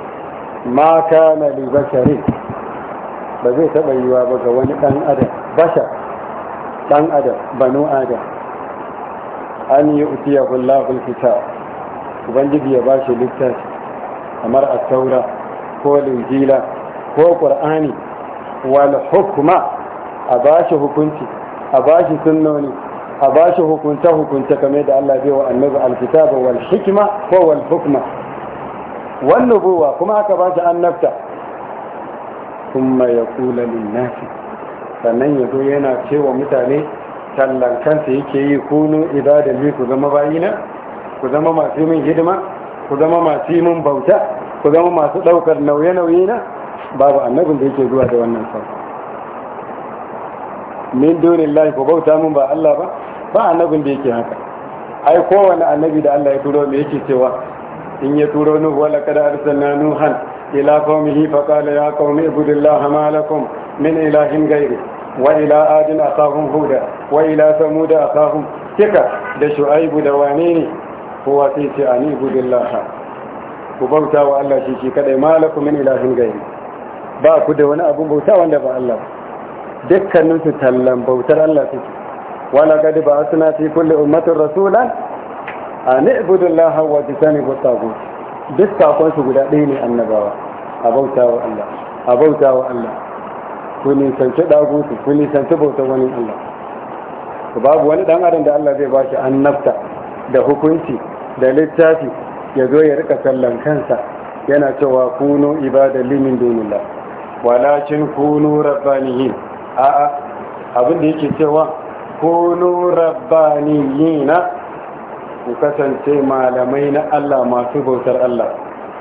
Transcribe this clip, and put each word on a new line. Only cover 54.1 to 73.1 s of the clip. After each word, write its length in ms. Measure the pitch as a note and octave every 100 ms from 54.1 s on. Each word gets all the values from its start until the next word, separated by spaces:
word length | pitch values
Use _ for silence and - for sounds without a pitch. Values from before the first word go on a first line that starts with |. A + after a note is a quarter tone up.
haka. 240 | A#2 A2+ - - - - - - - -
Ai, 140 | F3 F3+
kowane 340 | G3 F#3+ E3
annabi 380 | D#3+ D3 D#3+ D#3
da 120 | D3
Allah 200 | D3 C#3+ C#3
ya 40 |
turo, 280 | D3 D3 C#3
me 100 | C#3
yake 220 | C#3+ C#3+ -
cewa? 240 | B2+ B2+ - - - - - - -
In 160 | C#3 D3
ya 100 | D3
turo 300 | D3 D3+ D3+
Nuhu, 200 | D#3 C#3+
"Wa 80 | D3+
laqad 280 | D3 D3 D3+
arsalna 580 | D3 C#3+ D3 C#3+ C#3+ C#3+
Nuhan 400 | D3+ C#3 D3+ - - - -
ila 280 | C#3 C#3+ D3+
qaumihi 460 | D3+ D#3 D3+ C#3+ D#3
fa 100 | C#3+ C#3+
qala 240 | D3+ D3
ya 200 | D3 D3 D3
qaumi 300 | D3 D3 D#3+
ibudullaha 640 | C#3 D3 D3 D3+ D3 C#3+
ma 200 | D3+ D3+
lakum 380 | D3+ D3+ D3+ B2+ - - -
min 160 | D#3+ D#3+
ilahin 500 | D#3 D3+ D3 D#3 D3+
ghayri, 300 | D3+ C3+ A#2 - - - -
wa 140 | C3+ D#3
ila 400 | D3+ D3+ D#3 D#3
adin 200 | D3+ D#3
akhahum 480 | D3 D3+ D3 D3+ C#3+
huda, 300 | D3+ C#3 B2+ - - -
wa 140 | D3
ila 320 | D#3 D3+ D#3 D3+
samud 320 | D#3 D#3 D#3+
akhahum," 520 | D#3 C#3+ D3 D3 D3+ C3 - - -
kika 280 | G#3 F3+ - - - -
da 80 | D3+ D3
Shu'aibu 460 | C#3+ D3+ D#3+ D3
da 80 | D3
wane 400 | C#3+ C#3+ C#3+ E3+
ne? 140 | E3 - - - - - -
Kowa 280 | C3+ C#3+ C#3 D3
sai 160 | C#3 C#3
ce, 100 | C3
"Ani 240 | B2 D3
ibudullaha," 720 | C3 C3 B2+ B2+ B2 - A2 - - -